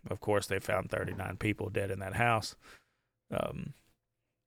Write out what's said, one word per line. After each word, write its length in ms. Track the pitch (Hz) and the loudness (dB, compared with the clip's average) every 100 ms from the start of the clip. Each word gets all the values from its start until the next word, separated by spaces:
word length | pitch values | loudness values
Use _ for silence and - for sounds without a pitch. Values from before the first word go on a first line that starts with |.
| - | -8
of 100 | 95 | -4
course, 280 | - 104 - | 2 2 4
they 120 | 98 | 0
found 300 | - 101 - | 2 0 2
thirty-nine 480 | 107 95 98 95 101 | -2 -2 -2 -4 0
people 320 | 110 104 98 | 0 0 0
dead 220 | 101 98 | -2 -2
in 80 | 98 | -2
that 160 | 95 98 | -2 2
house. 400 | 117 113 - - - - _ _ _ _ - | 4 4 0 -8 -20 -20 _ _ _ _ -6
Um, 400 | - - - - - _ _ _ _ _ _ | -2 -2 -4 -10 -12 _ _ _ _ _ _